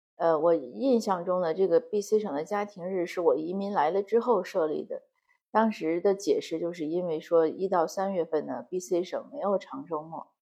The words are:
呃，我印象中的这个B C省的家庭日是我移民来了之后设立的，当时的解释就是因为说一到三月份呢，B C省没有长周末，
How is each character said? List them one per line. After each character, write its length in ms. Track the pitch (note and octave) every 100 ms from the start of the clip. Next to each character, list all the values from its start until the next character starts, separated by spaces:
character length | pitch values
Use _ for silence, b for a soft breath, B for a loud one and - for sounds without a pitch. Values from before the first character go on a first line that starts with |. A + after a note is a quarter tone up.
| _
呃， 240 | _ E3+ D#3+
我 160 | E3
印 460 | E3+ B2 G3 C4 A#3
象 240 | G#3+ F#3
中 160 | E3+ F3+
的 120 | E3+
这 160 | D#3+ F#3+
个 100 | -
B 200 | - G#3
C 180 | G3+ G#3+
省 140 | G#3
的 120 | C#3+
家 200 | D#3+ G#3
庭 240 | G#3 G3+ F3
日 160 | F#3+
是 160 | F3 -
我 160 | E3+ C#3
移 160 | D#3+
民 200 | F#3+ G3
来 180 | G3 D3+
了 120 | F#3+
之 160 | G3+ A3+
后 240 | A#3+ G#3+
设 240 | F3 F#3+ D#3+
立 180 | D3+
的， 200 | - - - _ _ _ _
当 180 | G#3+ A3
时 300 | G#3+ D#3+ E3+
的 120 | G3+
解 280 | G3 E3+ -
释 180 | - D#3+
就 140 | E3+
是 140 | F3 D3+
因 200 | E3+ F3+
为 140 | D#3+
说 260 | - E3 D#3+
一 220 | - F#3
到 180 | F#3 E3
三 260 | - G3
月 120 | F#3+
份 200 | D#3+ D#3
呢 220 | - B2 A#2+
，B 120 | F#3
C 240 | F3+ F3
省 240 | F3+ C3 -
没 60 | C#3+
有 180 | F#3 F#3+
长 300 | - C3+ D#3
周 160 | D#3
末， 300 | D#3+ D#3+ - _